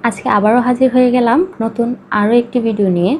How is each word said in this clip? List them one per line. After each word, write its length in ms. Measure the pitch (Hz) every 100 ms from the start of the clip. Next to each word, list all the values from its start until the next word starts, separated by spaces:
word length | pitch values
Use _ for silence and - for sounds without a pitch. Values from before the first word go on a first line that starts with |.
| 240
আজকে 200 | 196 254 214
আবারও 220 | 208 240 240
হাজির 200 | 240 254 247
হয়ে 140 | 247 247
গেলাম 240 | 233 269 370 -
নতুন 240 | 226 220 233 247 - 214
আরও 140 | 208 240
একটি 160 | 240 247 226
ভিডিও 220 | 208 196 175
নিয়ে। 160 | 180